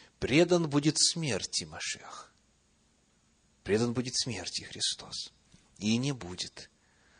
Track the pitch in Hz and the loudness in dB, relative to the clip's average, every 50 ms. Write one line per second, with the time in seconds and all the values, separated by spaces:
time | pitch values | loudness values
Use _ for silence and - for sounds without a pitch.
0 | - - _ _ - 95 120 160 175 170 180 170 165 147 139 147 143 156 143 - | -20 -20 _ _ 0 4 6 6 6 6 6 4 4 2 2 2 4 4 4 4
1 | - - - 170 160 139 104 90 - - - - 87 76 78 - - - - - | 4 2 2 0 -2 -2 -2 -2 -2 -4 -4 -6 -6 -6 -8 -8 -6 -6 -6 -8
2 | - - - - - - _ _ _ _ _ _ _ _ _ _ _ _ _ _ | -10 -14 -16 -16 -18 -18 _ _ _ _ _ _ _ _ _ _ _ _ _ _
3 | _ _ _ _ _ _ _ _ _ _ _ _ - 92 98 110 120 120 113 127 | _ _ _ _ _ _ _ _ _ _ _ _ -2 2 2 4 2 2 0 -2
4 | 120 127 - - - 131 110 - - - - - 98 - - - - - - - | -2 -2 -2 -2 -2 -2 -4 -6 -6 -6 -8 -8 -8 -10 -6 -4 -2 -2 -2 -4
5 | - - - - - - - _ _ _ - - _ _ _ - 98 107 113 120 | -8 -10 -10 -10 -10 -12 -16 _ _ _ -20 -20 _ _ _ -4 0 2 2 2
6 | 131 143 139 117 95 87 90 - - - - - - - _ _ _ _ _ _ | 2 -2 -4 -4 -8 -10 -8 -8 -10 -10 -12 -14 -18 -20 _ _ _ _ _ _
7 | _ _ _ | _ _ _